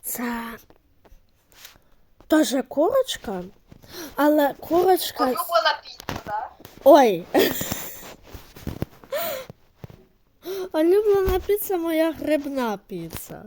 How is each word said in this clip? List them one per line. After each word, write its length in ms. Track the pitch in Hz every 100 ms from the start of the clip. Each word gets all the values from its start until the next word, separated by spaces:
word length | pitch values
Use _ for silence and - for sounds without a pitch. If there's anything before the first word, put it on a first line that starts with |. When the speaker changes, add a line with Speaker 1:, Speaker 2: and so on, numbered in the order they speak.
Speaker 1:
це 580 | - - 240 233 233 220 _ - _ _ - - _ _ _ - - - _ _ _ _ -
теж 300 | 311 285 254 247
курочка, 720 | - 330 539 508 - - 190 185 - _ - - 381 311
але 400 | - 294 302 285
курочка 680 | - - 330 370 370 - -
з- 40 | 262
Speaker 2:
Улюблена 520 | 240 - 339 320 294
піца, 360 | - - - - -
да? 240 | 214 247 - - -
Speaker 1:
Ой. 400 | - 302 247 175 180
<laughs> 200 | - - - - - - - - - - - - - - - - - - 571 679 539 523 - _ _ - - _ _ _ _ 330 381 370
Улюблена 680 | 311 320 392 427 403 381 370
піца — 360 | - 403 - 370
моя 340 | 330 320 320
грибна 680 | 311 302 302 285 269 240 202 _
піца. 580 | 185 165 - - 151